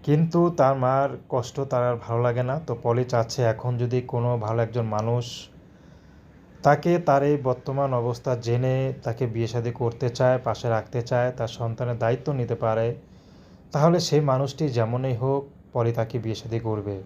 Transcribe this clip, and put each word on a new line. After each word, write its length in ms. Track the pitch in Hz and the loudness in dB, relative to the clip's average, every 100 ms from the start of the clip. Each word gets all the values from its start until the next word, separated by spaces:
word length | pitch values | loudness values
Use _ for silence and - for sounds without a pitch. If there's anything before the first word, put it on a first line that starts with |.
কিন্তু 360 | - 151 165 170 170 170 | 4 4 4 4 2 4
তার 160 | - 135 | 4 4
মার 320 | 127 135 139 127 - | 2 2 0 -4 -4
কষ্ট 220 | 131 117 - 135 | -4 -2 -6 -2
তার 120 | 127 123 | 0 0
আর 80 | 117 - | -2 -2
ভালো 140 | 117 | 0
লাগে 220 | 123 120 | 2 0
না। 120 | 123 143 160 | -2 -4 -6
তো 60 | 120 | -4
পলি 220 | 120 120 127 | 0 0 2
চাচ্ছে 300 | 120 113 - 117 | 0 0 0 0
এখন 180 | 110 123 123 | 0 -2 -2
যদি 220 | 120 123 123 | 0 -2 -2
কোনো 160 | 123 120 120 | -2 0 -2
ভালো 220 | 107 117 110 | -2 0 0
একজন 200 | 120 110 107 | -2 -2 -2
মানুষ 280 | 113 120 117 - - - - - - - - - - - - - | 0 -2 -4 -12 -18 -20 -20 -20 -20 -20 -20 -20 -20 -20 -20 0
তাকে 280 | 143 147 170 175 - | 2 4 4 2 4
তার 140 | 139 | 4
এই 140 | 143 147 127 | 4 2 0
বর্তমান 420 | 127 - 139 139 | -2 -4 -2 0
অবস্থা 380 | 123 120 117 135 120 113 | 0 -2 -4 -4 -2 0
জেনে 300 | 120 131 131 135 131 | 0 0 0 -2 -4
তাকে 200 | - 113 120 | -6 -4 -4
বিয়ে 220 | 113 113 | -2 -2
শাদী 200 | 120 120 117 | -2 -4 -2
করতে 260 | 117 - 123 | -4 -2 -4
চায়, 280 | - 127 127 113 | 2 2 2 0
পাশে 220 | 110 123 | -2 0
রাখতে 300 | 110 - 123 117 | -2 -2 -6 -2
চায়, 200 | 123 123 127 | 0 0 -2
তার 140 | 113 - | -6 -4
সন্তানের 400 | 117 117 123 120 | -6 -4 -4 0
দায়িত্ব 240 | 117 127 - | 0 0 -2
নিতে 220 | 139 117 117 | -2 -2 0
পারে, 320 | 113 110 117 127 - - - - - - - | 0 2 0 -4 -14 -20 -20 -20 -20 -20 -6
তাহলে 260 | 151 160 175 | 2 4 4
সেই 240 | - 147 147 | 4 2 4
মানুষটি 340 | 131 139 - 156 | 2 0 -2 0
যেমনই 460 | 120 113 123 131 113 | 2 0 0 -2 -2
হোক 260 | 131 139 139 - - | 0 -2 -4 -20 -6
পলি 200 | 123 117 | -2 0
তাকে 220 | 117 110 123 | 0 -2 -2
বিয়ে 180 | 110 107 | -4 -6
শাদী 180 | 117 113 | -4 -4
করবে। 360 | 113 107 101 98 | -2 -4 -4 -8